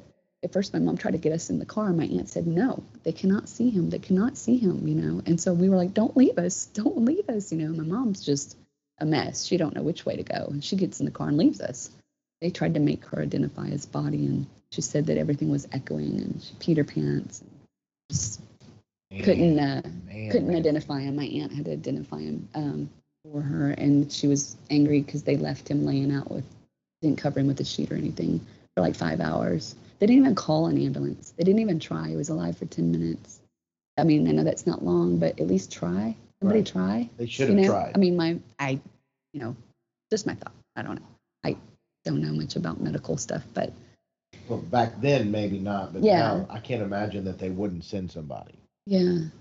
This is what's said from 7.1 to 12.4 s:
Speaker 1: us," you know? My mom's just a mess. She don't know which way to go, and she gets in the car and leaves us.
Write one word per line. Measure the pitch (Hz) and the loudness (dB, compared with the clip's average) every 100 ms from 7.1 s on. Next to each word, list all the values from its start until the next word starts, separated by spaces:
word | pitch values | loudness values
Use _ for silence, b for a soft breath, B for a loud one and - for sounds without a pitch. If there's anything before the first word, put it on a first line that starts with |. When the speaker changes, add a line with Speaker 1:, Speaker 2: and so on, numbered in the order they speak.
| 349 403 | 2 0
Speaker 1:
us," | 220 196 | -4 -2
you | 160 | -2
know? | 156 | -2
My | 165 | -4
mom's | 156 202 247 190 | -2 -2 -2 -2
just | - 139 - - _ _ _ - | -2 -2 -4 -16 _ _ _ -4
a | 160 | 0
mess. | 143 - - - | 0 0 -6 0
She | 180 | 0
don't | 156 - | 0 -2
know | |
which | 151 175 - | -4 -4 -4
way | - | -6
to | |
go, | - - - | -4 -6 -4
and | 143 | -6
she | - 190 | -2 -2
gets | 180 - | -2 -2
in | 147 | -6
the | |
car | - 151 | -4 0
and | 147 | 4
leaves | 262 - | 4 2
us. | - - - - _ _ _ _ | -6 -8 -14 -20 _ _ _ _